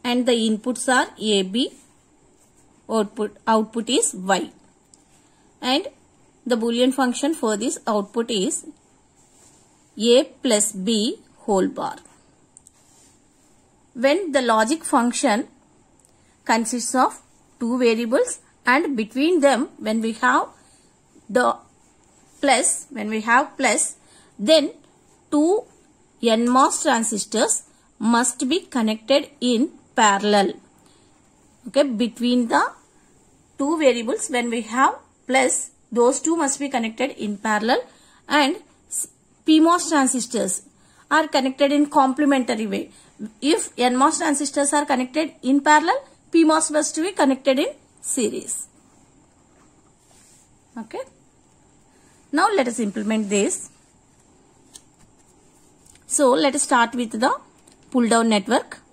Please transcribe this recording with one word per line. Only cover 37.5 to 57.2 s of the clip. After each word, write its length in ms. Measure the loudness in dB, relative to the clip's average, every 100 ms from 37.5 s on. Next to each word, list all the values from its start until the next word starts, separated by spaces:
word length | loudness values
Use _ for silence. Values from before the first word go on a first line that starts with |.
| -2 0 -2 -4 _ _ _ -2
and 300 | 0 0 -2 -12 _ _
s-, 180 | -10 -10 _ _ _ 2
P 140 | 4
mos 300 | 6 2 2
transistors 760 | 0 2 -2 -4 -4 -4 -6 -10 _ _ _ _
are 180 | 0 2
connected 440 | 0 -2 0 2
in 140 | 2 2
complementary 840 | 4 2 2 2 2 0 -4 -4
way. 240 | -6 -8 -18 -20 -16 -16 _
If 280 | -2 -2 -4 -2
N 180 | 0 2
mos 220 | 2 2
transistors 560 | -2 -2 -2 -2 0
are 120 | -2 0
connected 480 | -2 -2 -4 -4 -4
in 200 | 0 2
parallel, 420 | 4 4 4 -2 -4 _ _
P 120 | 4
mos 260 | 4 4 0
must 260 | -2 -2 -4
be 160 | -6
connected 460 | 0 0 2 0 0
in 80 | -2 -6 _ _
series. 640 | -8 -4 -4 -4 -10 -12 -12 _ _ _ _ _ _ _ _ _ _ _ _ _ _ _ _ _ _ _ _ -16
Okay. 240 | -12 -12 -14 _ _ _ _ _ _ _ _ _ _ _ _
Now 180 | 0 2
let 180 | 2 -2
us 120 | -2
implement 500 | -6 -4 -4 -4 0
this. 400 | 0 0 -4 -12 _ _ _ _ _ _ _ _ _ _ -20 _ _ _ _ _ _ _ _ _ _ _ _ -2
So 240 | 4 4
let 240 | 4 2 0
us 80 |
start 300 | 0 2 2
with 180 | -2 -6
the 260 | -2